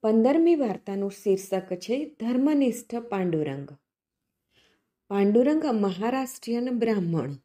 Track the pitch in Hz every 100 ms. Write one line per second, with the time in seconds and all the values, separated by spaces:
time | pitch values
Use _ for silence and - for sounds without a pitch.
0 | 220 220 226 311 330 330 247 185 - 196
1 | 202 196 214 190 190 190 185 180 - 247
2 | 302 - 226 247 269 294 269 214 - 233
3 | 233 202 180 160 147 135 139 139 _ _
4 | _ _ _ _ _ _ _ _ _ _
5 | _ 202 202 214 262 311 311 226 202 175
6 | 220 262 254 - - 233 247 247 226 214
7 | 175 165 143 139